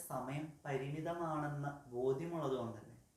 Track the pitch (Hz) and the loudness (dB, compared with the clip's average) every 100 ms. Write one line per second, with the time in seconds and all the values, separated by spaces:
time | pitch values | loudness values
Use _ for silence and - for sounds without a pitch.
0 | - 135 123 147 156 - 147 135 139 156 | -2 -2 0 -2 -4 -6 -2 0 0 0
1 | 165 170 160 156 147 143 143 139 123 123 | 0 0 2 2 2 0 -2 -2 -6 2
2 | 131 139 170 170 139 127 113 107 - - | 4 4 2 0 2 2 0 -4 -10 -18
3 | - | -20